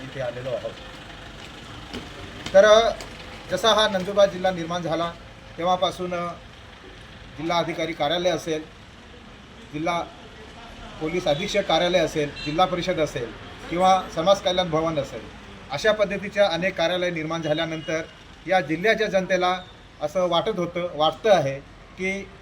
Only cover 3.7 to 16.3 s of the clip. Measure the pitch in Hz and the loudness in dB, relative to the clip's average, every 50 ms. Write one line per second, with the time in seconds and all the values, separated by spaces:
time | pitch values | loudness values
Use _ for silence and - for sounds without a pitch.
3.7 | 208 214 214 202 196 185 180 196 196 202 202 185 175 180 185 185 180 170 165 160 | 4 6 4 2 2 -2 -2 0 4 6 4 4 4 0 0 0 0 0 -4 -4
4.7 | 175 180 165 151 160 160 170 170 170 - - - - - - - - - 165 180 | -4 -4 -2 -2 -2 -2 -2 -4 -6 -10 -16 -18 -18 -18 -18 -16 -8 -2 2 2
5.7 | 185 180 185 170 170 180 180 180 180 175 175 170 165 - - - - - - - | 2 4 2 0 0 -2 -6 -4 -4 -4 -4 -6 -8 -10 -16 -20 -20 -20 -20 -20
6.7 | - - - - - - - - - - - - - 139 156 170 175 170 156 165 | -20 -20 -20 -20 -18 -18 -20 -18 -18 -18 -18 -16 -12 -6 -2 0 2 2 2 0
7.7 | - 170 160 165 160 156 147 147 170 180 175 180 165 147 - 170 156 156 156 - | -2 -4 -4 -4 -2 0 0 0 2 2 2 2 0 0 -2 -2 -4 -4 -4 -10
8.7 | - - - - - - - - - - - - - - - - - - - - | -18 -20 -20 -20 -20 -20 -20 -20 -20 -20 -20 -20 -20 -20 -20 -20 -20 -20 -16 -10
9.7 | 143 151 160 175 170 170 - - - - - - - - - - - - - - | -8 -4 -2 -2 -2 -2 -4 -6 -12 -18 -20 -20 -18 -18 -18 -18 -18 -18 -18 -18
10.7 | - - - - - - 156 160 170 180 165 160 143 151 208 202 - 202 190 - | -16 -16 -16 -16 -10 -6 -6 -4 -4 -2 0 0 0 0 -2 0 0 0 2 2
11.7 | 165 160 175 175 180 175 160 147 - 156 147 143 - - - 147 151 175 185 185 | 2 2 2 4 4 4 2 2 0 -2 -2 -2 -4 -8 -6 -2 2 2 2 4
12.7 | 180 175 165 185 165 160 151 139 - 139 120 110 107 - - - - - - - | 2 -2 -2 -2 0 0 0 0 -2 -6 -6 -6 -10 -12 -14 -16 -16 -14 -8 -4
13.7 | 165 175 185 185 190 185 190 - - - - 190 196 190 - 185 185 185 180 170 | 0 4 6 6 6 6 2 -2 -4 2 6 6 6 6 4 0 0 0 0 2
14.7 | 151 160 160 165 160 147 127 - 123 110 - - - - - - - - - - | 0 0 0 0 0 -2 -4 -4 -8 -12 -12 -14 -18 -18 -18 -18 -18 -18 -12 -10
15.7 | 143 143 - 220 208 214 202 180 202 190 196 202 | -6 0 2 2 4 4 2 0 0 -6 -6 -4